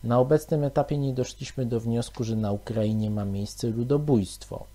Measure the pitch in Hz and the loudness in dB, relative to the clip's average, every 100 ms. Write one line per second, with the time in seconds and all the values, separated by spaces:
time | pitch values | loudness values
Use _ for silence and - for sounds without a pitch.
0 | 117 120 131 151 - 156 143 151 143 147 | 2 4 6 4 2 0 0 0 0 0
1 | 139 127 123 - 135 - 123 117 117 117 | 0 0 -4 -4 -10 -4 -2 -2 0 -2
2 | 120 - 113 113 107 101 - 110 107 110 | -2 -4 -2 0 0 -2 -2 0 0 2
3 | 107 104 101 98 101 - 120 113 123 143 | 0 -2 -2 -4 -6 -4 -4 -2 2 2
4 | 147 127 95 - - - - | 4 4 2 -6 -12 -12 -12